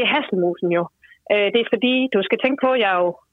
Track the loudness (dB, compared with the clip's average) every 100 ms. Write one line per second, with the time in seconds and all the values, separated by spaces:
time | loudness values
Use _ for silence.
0 | 0 -2 -2 -2 -2 -2 -2 -2 -2 _
1 | -20 -12 -2 0 2 0 0 0 0 0
2 | 0 0 0 0 0 0 0 2 2 2
3 | 0 -4 _